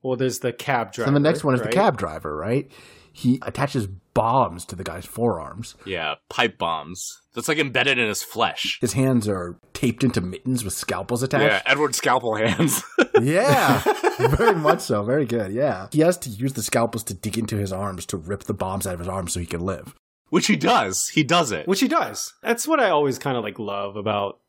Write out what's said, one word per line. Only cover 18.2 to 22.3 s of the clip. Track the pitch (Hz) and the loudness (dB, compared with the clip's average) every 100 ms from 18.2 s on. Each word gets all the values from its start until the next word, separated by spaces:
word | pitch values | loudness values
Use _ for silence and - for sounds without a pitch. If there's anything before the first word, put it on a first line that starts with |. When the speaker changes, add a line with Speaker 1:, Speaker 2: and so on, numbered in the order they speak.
| 80 101 - | -6 -8 -6
Speaker 2:
the | |
bombs | 101 95 95 95 | -4 -2 -4 -4
out | |
of | 87 | -6
his | 87 | -4
arms | 92 87 | -4 -4
so | 90 | -6
he | 85 | -4
can | 85 | -4
live. | 87 92 - - _ _ _ | -4 -6 -10 -20 _ _ _
Speaker 3:
Which | - - | 0 2
he | 175 | 2
does. | 156 226 104 95 - | 4 2 2 -2 -2
He | - | 0
does | 135 175 147 | 2 2 2
it. | 90 76 | -2 -2
Speaker 1:
Which | 190 | 0
he | 254 | 2
does. | 330 - - - | 2 -2 -6 -12